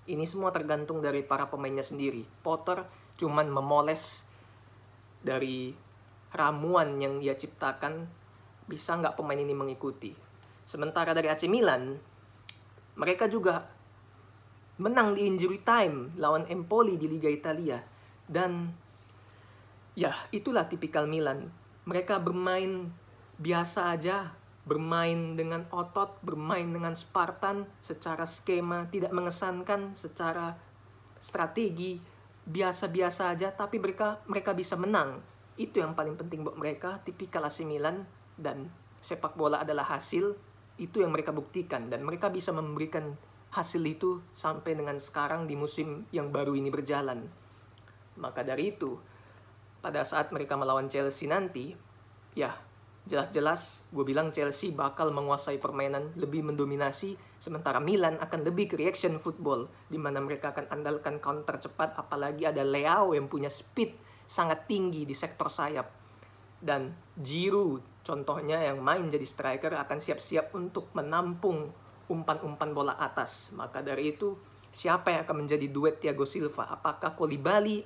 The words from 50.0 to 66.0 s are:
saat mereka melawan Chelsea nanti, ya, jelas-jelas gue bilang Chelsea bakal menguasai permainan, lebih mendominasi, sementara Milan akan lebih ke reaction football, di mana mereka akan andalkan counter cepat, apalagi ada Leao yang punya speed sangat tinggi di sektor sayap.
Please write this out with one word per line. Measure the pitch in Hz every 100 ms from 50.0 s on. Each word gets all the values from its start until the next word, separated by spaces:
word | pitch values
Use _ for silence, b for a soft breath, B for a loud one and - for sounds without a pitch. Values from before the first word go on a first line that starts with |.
saat | 139 156 147
mereka | 147 143 139
melawan | 131 135 135
Chelsea | 139 139 135 139
nanti, | 180 185 127 123 - - - - - -
ya, | - 131 - - - - - -
jelas-jelas | 143 139 147 147 165 - - -
gue | 143
bilang | 135 139 160
Chelsea | 156 143 139 202
bakal | 151 139 - 156
menguasai | 143 143 139 151 139
permainan, | 139 139 139 139 151 170
lebih | 143 156
mendominasi, | 151 147 143 143 139 139 196 196 B B
sementara | - 160 147 127
Milan | 147 202 165 160
akan | 156 165
lebih | 156 175 202
ke |
reaction | 165 165 - 180 160
football, | 170 151 147 123 123 B B
di | 156
mana | 143 139
mereka | 139 143 147
akan | 143 139
andalkan | 147 147 151 147 147
counter | 143 151 147 143
cepat, | - - 156
apalagi | 156 - 143 143 147 156
ada | 147 139
Leao | 139 151 185 196
yang | 147 139
punya | 147 139
speed | - - - 226 - B B B
sangat | - 165 160 -
tinggi | 208 185 156 147
di |
sektor | 135 160 - 147
sayap. | - 147 143 - -